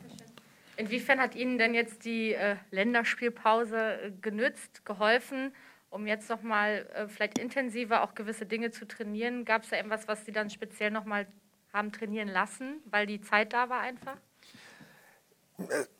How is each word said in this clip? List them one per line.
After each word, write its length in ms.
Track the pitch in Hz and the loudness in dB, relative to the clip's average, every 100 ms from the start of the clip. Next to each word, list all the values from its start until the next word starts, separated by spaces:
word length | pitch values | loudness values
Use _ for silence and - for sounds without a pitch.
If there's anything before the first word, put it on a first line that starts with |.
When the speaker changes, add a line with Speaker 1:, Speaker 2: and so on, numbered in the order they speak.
| - - - - - - - - | -14 -18 -20 -20 -20 -20 -14 -8
Speaker 1:
Inwiefern 440 | 214 240 - 262 | -4 0 4 4
hat 160 | 247 247 | 2 0
Ihnen 220 | 247 247 | 0 4
denn 160 | 226 | 4
jetzt 320 | 233 226 220 226 | 4 0 -2 -4
die, 280 | 226 220 | 0 0
äh, 220 | 160 202 196 - | 2 2 0 -2
Länderspielpause, 1040 | 190 220 240 233 - 240 233 220 226 226 226 | 0 2 4 2 2 0 2 6 6 4 0
äh, 340 | 220 131 202 196 | 0 -2 -6 -6
genützt, 640 | 220 208 269 - - - - | -4 0 0 0 -12 -12 -8
geholfen, 680 | 202 214 240 - 269 269 - - - _ | 2 6 6 2 -4 -4 -6 -20 -20 _
um 180 | 196 214 | -6 -2
jetzt 220 | 214 214 | -2 -2
noch 120 | 220 | -4
mal, 460 | 226 208 208 202 - | 0 2 4 2 -2
äh, 140 | - 208 | -6 -6
vielleicht 300 | 196 214 - | -2 -2 0
intensiver 680 | 247 277 254 220 226 226 | -2 -2 -2 -2 2 4
auch 120 | 233 - | 4 -2
gewisse 300 | 214 220 196 | -6 -6 -4
Dinge 260 | 220 233 | -2 -2
zu 160 | 233 208 | -6 -12
trainieren? 560 | - 208 208 233 247 | -10 -6 -2 -2 -2
Gab's 260 | 226 220 220 | 2 0 2
da 60 | 190 | -2
irgendwas, 320 | 208 214 214 | 0 -2 -2
was 180 | 208 214 | -6 -4
Sie 60 | |
dann 180 | 214 208 | -2 -2
speziell 420 | - 196 - 214 | -4 -10 -2 -2
noch 140 | 214 208 | 0 -2
mal 220 | 202 196 - _ _ _ | -2 -4 -10 _ _ _
haben 180 | 202 208 | -4 -4
trainieren 360 | - 220 220 208 | -4 -4 -2 0
lassen, 540 | 185 208 - 262 302 247 | 0 0 -2 -10 -10 -2
weil 160 | 208 208 | 0 0
die 160 | 208 | -2
Zeit 320 | 208 208 214 | 2 4 4
da 160 | 240 247 | 2 0
war 120 | 247 | 0
einfach? 340 | 226 247 269 - _ _ - - - - - - - - _ _ _ - | -4 -8 -12 -16 _ _ -20 -20 -20 -20 -20 -20 -20 -20 _ _ _ -12
Speaker 2:
Äh, 280 | - - - | -4 -2 -2